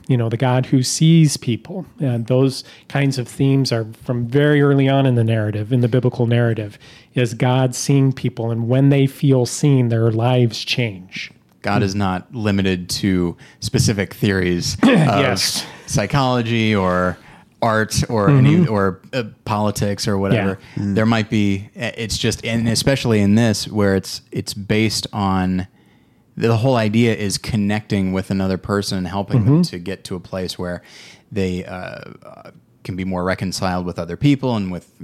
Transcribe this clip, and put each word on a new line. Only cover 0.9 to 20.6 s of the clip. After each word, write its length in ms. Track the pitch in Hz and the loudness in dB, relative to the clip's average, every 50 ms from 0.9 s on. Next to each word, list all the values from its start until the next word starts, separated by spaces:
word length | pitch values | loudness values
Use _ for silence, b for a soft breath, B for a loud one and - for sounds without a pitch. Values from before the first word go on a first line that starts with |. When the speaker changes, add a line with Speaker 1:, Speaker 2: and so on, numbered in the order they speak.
| - - 160 160 165 165 160 147 - - | 0 2 4 6 6 6 6 4 2 -2
Speaker 1:
people. 480 | - - 117 110 - - 175 196 156 - - - | -4 -4 -4 -4 -6 -10 -12 -12 -12 -12 -10 -6
And 280 | 156 131 120 117 113 110 | -4 -2 -2 -2 -2 0
those 360 | 127 127 135 135 131 - - B B B B B | 2 2 2 2 0 -2 -10 B B B B B
kinds 280 | - 143 139 139 131 131 | -4 -2 0 0 -2 -4
of 100 | 120 - | -6 -8
themes 440 | - - 139 139 135 135 135 - | -4 -2 0 2 2 2 0 0
are 140 | 123 113 113 110 113 - - | -2 -4 -4 -6 -12 -12 -8
from 240 | - 123 120 120 117 | -6 -6 -4 -4 -2
very 340 | 120 143 143 147 151 147 | 0 2 2 4 4 4
early 260 | 143 143 143 139 135 135 | 4 4 4 4 4 2
on 160 | 139 139 139 | 2 2 2
in 100 | 135 123 | 2 2
the 80 | 120 113 | 2 2
narrative, 500 | 110 113 110 107 107 101 104 107 107 131 | 2 0 0 -2 -2 -4 -4 -4 -2 0
in 80 | 123 | 0
the 60 | 120 120 | 2 2
biblical 400 | 110 127 - 127 - - 120 117 | 2 2 0 0 0 0 0 0
narrative, 500 | 120 120 120 117 110 107 107 104 104 - B B B B B B B | 2 2 2 2 0 -2 -6 -10 -12 -18 B B B B B B B
is 200 | 131 123 113 117 | -2 -2 -2 -2
God 400 | 113 131 127 127 131 131 131 127 | 0 0 2 2 2 2 0 -2
seeing 360 | - - - 143 139 135 135 131 | -2 -2 2 2 4 4 2 0
people. 380 | - - 127 - - 113 113 | -2 -4 -6 -4 -4 -4 -4
And 160 | 117 113 117 113 | -4 -2 -2 0
when 200 | 123 131 139 139 | 2 4 4 4
they 180 | 139 139 139 135 | 4 4 2 0
feel 380 | - - - 143 135 127 120 | 0 0 2 2 4 4 2
seen, 440 | 117 - - - 147 139 131 123 117 | 0 -2 0 2 2 4 4 2 2
their 220 | 117 113 113 117 | 2 2 2 2
lives 520 | 110 110 113 123 127 127 123 113 104 - - | 2 2 2 2 4 4 4 2 0 -2 -6
change. 680 | - - - 123 113 98 92 90 92 - - - - _ _ _ _ _ _ | -6 -4 -4 -4 -4 -6 -10 -14 -16 -14 -14 -14 -14 _ _ _ _ _ _
Speaker 2:
God 220 | - 101 101 104 104 | -4 -2 0 0 0
is 120 | 98 95 | 0 0
not 380 | 101 101 95 92 90 90 - - | 0 -2 -2 -2 -4 -6 -10 -8
limited 560 | 123 104 104 98 98 95 95 92 90 90 87 - - | -4 -2 0 0 2 2 0 0 -2 -4 -6 -6 -4
to 340 | - 101 95 90 87 85 85 B B B B B | -2 0 0 0 0 -2 -4 B B B B B
specific 520 | B - - 131 101 120 113 98 98 - - | B -2 0 2 2 2 2 0 -2 -4 -4
theories 640 | - - 104 98 95 92 90 87 87 82 - - | -2 0 0 0 2 0 0 0 -2 -2 -4 -4
Speaker 1:
<clears throat> 80 | - - | 0 2
Speaker 2:
of 60 | 240 | 4
Speaker 1:
Yes. 760 | 262 190 156 135 107 101 - 127 120 98 - - - - - - - - - | 4 4 4 4 2 2 2 0 0 -2 -2 -4 -4 -6 -8 -10 -14 -18 -10
Speaker 2:
psychology 880 | - - - 104 101 - 143 135 127 123 123 117 113 117 117 110 110 110 | -4 -2 -2 -2 0 0 0 0 2 0 0 0 0 0 0 2 2 2
or 420 | 101 92 92 90 90 90 90 87 B B B B B B B _ - | 2 2 2 2 2 0 0 -2 B B B B B B B _ -4
art 460 | - 117 110 110 110 104 - - - - | -2 0 2 2 0 0 -2 -4 -4 -2
or 200 | 123 110 101 98 | 0 0 2 4
any, 220 | 143 135 131 139 151 175 | 4 6 6 6 6 4
Speaker 1:
Mm-hmm. 140 | 175 131 | 4 2
Speaker 2:
or, 300 | 113 101 98 98 90 - - - - | 2 2 0 0 -2 -4 -10 -10 -6
uh, 100 | 131 117 107 - _ - | -6 -6 -8 -10 _ -6
politics 640 | - 113 104 107 104 101 - 110 101 101 98 - 113 | -4 -2 0 0 -2 -2 -2 -4 -4 -4 -4 -4 -4
or 100 | 101 98 | -2 -2
whatever. 420 | 98 98 98 107 98 98 95 - | 0 0 0 0 0 -2 -4 -6